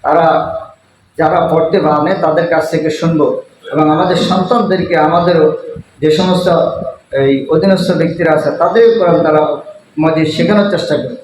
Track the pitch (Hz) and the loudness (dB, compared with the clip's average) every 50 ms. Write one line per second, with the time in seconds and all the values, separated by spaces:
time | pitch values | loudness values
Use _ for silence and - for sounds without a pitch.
0 | - 135 151 170 165 160 135 - - - - - - - - _ _ _ _ _ | -2 0 0 2 2 2 2 0 -2 -4 -8 -10 -10 -14 -20 _ _ _ _ _
1 | _ _ _ - 160 160 170 175 165 - 165 156 160 160 - 190 - 151 151 147 | _ _ _ -2 0 0 2 2 0 2 0 0 0 2 0 0 0 0 0 0
2 | 151 175 190 - - 156 156 170 170 170 165 160 156 - 170 151 156 156 151 - | 0 -2 -2 0 0 0 0 0 0 0 0 -2 -2 -2 -4 -2 -2 -2 -4 -2
3 | 175 165 165 156 143 127 - - - - _ _ - - 135 147 156 151 156 165 | -2 -2 0 0 0 0 -2 -4 -10 -14 _ _ -16 -8 -2 0 0 2 2 0
4 | 185 180 185 - - - 185 196 190 - 247 233 202 - 190 175 - - 175 156 | 0 0 0 0 0 0 0 0 0 0 0 0 2 0 0 -2 0 -2 0 0
5 | 156 156 170 175 170 175 175 165 151 - - - - - - - - _ _ _ | 2 2 2 2 2 2 2 4 2 2 0 -2 -10 -14 -14 -16 -18 _ _ _
6 | 147 156 156 165 185 185 180 180 180 185 170 - - - - - - - - - | 0 0 2 2 2 0 0 0 0 0 2 2 0 -2 -4 -6 -8 -10 -12 -14
7 | _ _ - 135 135 135 139 135 127 - 156 160 185 196 190 185 - 185 180 151 | _ _ -2 0 2 2 2 0 0 0 0 2 2 2 2 2 0 0 0 0
8 | 165 170 165 - 170 160 156 - - 147 135 - 170 - - 226 233 156 - - | 0 -2 -2 -2 0 0 0 0 0 -2 -2 0 -2 0 2 4 4 4 4 4
9 | 185 170 165 156 151 156 151 151 151 147 - - - - - - - _ _ 151 | 2 2 2 2 2 2 2 2 2 0 -2 -6 -10 -16 -20 -20 -20 _ _ -2
10 | 156 160 160 160 156 151 - - 247 - 208 208 202 202 180 165 - - 151 135 | 0 0 2 0 0 -2 -2 -2 0 2 2 2 2 0 0 -2 -2 -2 -4 -4
11 | 127 123 - - | -4 -6 -10 -12